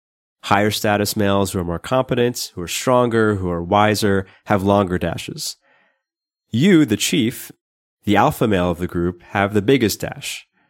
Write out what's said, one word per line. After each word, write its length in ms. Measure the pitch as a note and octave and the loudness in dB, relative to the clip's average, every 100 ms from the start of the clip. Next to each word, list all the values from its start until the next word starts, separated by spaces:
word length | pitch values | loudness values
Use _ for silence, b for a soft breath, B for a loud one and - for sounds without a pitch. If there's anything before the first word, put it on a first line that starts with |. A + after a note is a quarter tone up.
| _ _ _ _ | _ _ _ _
Higher 280 | - G2+ G#2 | 0 2 2
status 440 | G2+ A2 G#2 G#2 - | 0 0 0 0 -2
males 360 | G2+ G2 G2 | 0 0 0
who 80 | G2+ | -2
are 40 | |
more 140 | E2+ E2+ | -4 -6
competent, 720 | - C3 B2+ B2 A#2+ B2 - - | -4 -2 0 0 -2 -2 -10 -10
who 60 | |
are 60 | E2+ | -10
stronger, 680 | - - B2+ B2 A2+ G#2+ G#2 | -6 0 2 2 2 2 0
who 120 | F#2 | -2
are 140 | E2+ | -4
wiser, 640 | E2+ G#2 G#2+ G#2 G#2+ G2 F#2+ b b | 0 2 2 2 0 0 -2 b b
have 180 | G#2 | 0
longer 340 | G2 G2+ G2 F2+ | 4 2 2 -2
dashes. 580 | E2+ - - - - - _ _ _ _ _ _ _ _ _ | -4 -6 -10 -12 -12 -14 _ _ _ _ _ _ _ _ _
You, 340 | A2 F3 F3 | 0 4 4
the 120 | C#3+ G#2 | 4 0
chief, 560 | - F3 A2+ - - - _ _ _ _ | -2 0 -2 -4 -12 -20 _ _ _ _
the 140 | - G2+ | 0 2
alpha 320 | B2+ - A#2+ | 2 2 0
male 240 | G2 F2+ | 2 0
of 60 | E2+ | -2
the 100 | F2+ | -4
group, 340 | F2+ E2+ F#2 | -4 -4 -4
have 320 | - G#2 G2+ | -6 -2 0
the 80 | G#2 | 0
biggest 380 | G2 C3+ A2 - | 0 2 0 -2
dash, 440 | - - - - - _ _ | -8 -10 -12 -14 -16 _ _